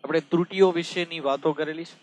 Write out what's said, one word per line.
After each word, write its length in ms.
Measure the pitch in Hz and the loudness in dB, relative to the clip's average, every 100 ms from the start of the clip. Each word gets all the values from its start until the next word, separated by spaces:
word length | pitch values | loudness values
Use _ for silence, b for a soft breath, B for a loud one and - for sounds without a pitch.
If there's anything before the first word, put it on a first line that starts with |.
આપણે 160 | 139 165 | 0 -2
ત્રુટિઓ 500 | 151 170 175 190 190 | 0 0 0 4 4
વિશેની 500 | 170 165 - 170 165 | 4 -4 -4 -6 -4
વાતો 320 | 139 139 156 | -4 0 -2
કરેલી 320 | 151 151 156 | -2 -6 -6
છે 120 | 165 - | -12 -16